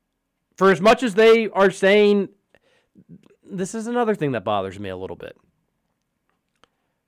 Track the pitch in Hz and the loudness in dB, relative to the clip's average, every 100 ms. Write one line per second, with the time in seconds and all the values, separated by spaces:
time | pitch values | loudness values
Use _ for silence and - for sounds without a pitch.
0 | _ _ _ _ _ - 190 175 202 226 | _ _ _ _ _ -2 0 2 2 2
1 | 254 185 226 226 220 185 196 - 190 208 | 0 2 4 4 2 0 0 2 2 4
2 | 208 202 190 _ _ _ _ _ _ _ | 4 2 -2 _ _ _ _ _ _ _
3 | _ 170 _ _ _ 196 185 226 220 240 | _ -20 _ _ _ -10 -10 -10 -6 -4
4 | 226 208 147 120 98 104 95 95 101 92 | -2 -2 -4 -4 -4 -4 -4 -10 -12 -10
5 | 92 85 - - _ _ _ _ _ _ | -12 -14 -18 -20 _ _ _ _ _ _
6 | _ _ _ _ _ _ _ _ _ _ | _ _ _ _ _ _ _ _ _ _